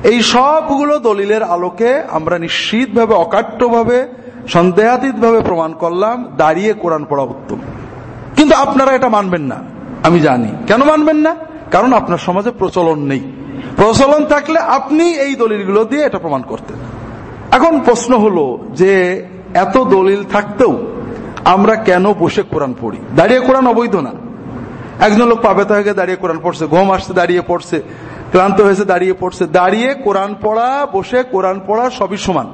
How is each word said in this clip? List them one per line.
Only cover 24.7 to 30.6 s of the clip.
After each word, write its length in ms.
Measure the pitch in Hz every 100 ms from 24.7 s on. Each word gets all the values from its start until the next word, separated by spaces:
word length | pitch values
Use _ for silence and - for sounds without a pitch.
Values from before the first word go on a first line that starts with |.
| - - -
একজন 280 | 214 208 240
লোক 120 | 226
পা 120 | 233
ব্যথা 200 | 185 202
হয়ে 100 | 208
গিয়ে 100 | 202
দাঁড়িয়ে 240 | 196 185 180
কোরআন 220 | 185 160
পড়ছে, 240 | 151 127 156
ঘুম 240 | 160 196
আসছে 220 | 185 -
দাঁড়িয়ে 280 | 185 175 180 175
পড়ছে, 340 | 175 - 165 - - - - -
ক্লান্ত 300 | 185 190 196
হয়েছে 240 | 202 196 196
দাঁড়িয়ে 280 | 180 185
পড়ছে। 320 | 185 180 - 170
দাঁড়িয়ে 480 | 180 180 214 247
কোরআন 420 | 269 214 196 202 202
পড়া, 460 | 214 220